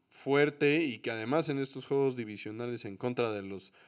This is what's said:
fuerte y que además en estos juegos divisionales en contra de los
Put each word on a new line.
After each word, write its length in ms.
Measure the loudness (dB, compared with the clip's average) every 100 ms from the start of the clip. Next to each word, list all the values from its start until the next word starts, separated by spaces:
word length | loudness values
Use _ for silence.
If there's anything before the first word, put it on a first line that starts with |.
| _
fuerte 760 | -10 2 4 4 4 4 4
y 160 | 2 -2
que 140 | -4
además 360 | -4 0 0 0
en 100 | -2
estos 260 | -2 -6 -2
juegos 300 | 2 2 0
divisionales 680 | -6 -8 -8 -6 -6 -6 -8
en 120 | -4
contra 340 | -2 0 0
de 120 | 0
los 280 | -6 -10 -12 -20